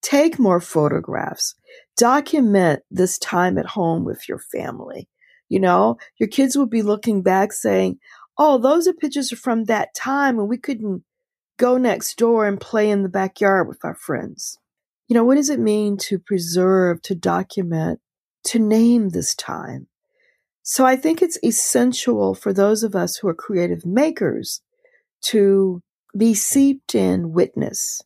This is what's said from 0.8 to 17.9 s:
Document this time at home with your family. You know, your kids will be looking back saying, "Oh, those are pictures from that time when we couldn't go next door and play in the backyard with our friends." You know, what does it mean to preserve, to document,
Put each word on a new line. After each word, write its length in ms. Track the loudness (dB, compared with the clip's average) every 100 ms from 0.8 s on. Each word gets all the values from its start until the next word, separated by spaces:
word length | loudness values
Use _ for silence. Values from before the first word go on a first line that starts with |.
| 0 0 -4 -6 -6 -6 -8 -10 _ -20 _ 2
Document 840 | 4 2 0 0 4 4 4 0 _
this 280 | -2 -2 -2
time 400 | -4 0 0 0
at 80 | -4
home 380 | -4 -2 -2
with 240 | -4 -8 -10
your 100 | -12
family. 720 | -10 -10 -10 -12 -14 -16 -18 _ _ _ _
You 120 | 0
know, 380 | 2 4 2 0 -10 _
your 100 | -4
kids 280 | 0 0 2
will 100 | 0
be 160 | 0
looking 400 | 0 -2 0 0
back 300 | 2 2 0
saying, 460 | -2 -2 0 0 -4 _ -20 -16 0
"Oh, 200 | 2 4
those 300 | 4 2 2
are 60 |
pictures 420 | -2 -4 -4 -6 -6
from 280 | -4 -2
that 300 | 0 -2 -4
time 420 | -8 -4 0 0 0
when 120 | -2
we 100 | -4
couldn't 460 | -6 -6 -6 -8 _ _ _ _ _ -2
go 180 | 2 2
next 400 | 2 0 -6 0
door 300 | 2 4 2
and 140 | -2
play 300 | -2 0 2
in 120 | 2
the 60 | 0
backyard 600 | -2 -4 0 2 2 0
with 160 | -6
our 100 | -12
friends." 640 | -12 -6 -6 -6 -12 -16 -16 _ _ _ _ _
You 60 |
know, 100 | 2
what 100 | 4
does 160 | 4 2
it 100 | 0
mean 380 | 0 0 0 -4 -4
to 100 | -6
preserve, 840 | -2 -4 -2 0 2 4 2 -2
to 120 | -6
document, 840 | -4 -2 -2 -4 -6 -4 -2 -4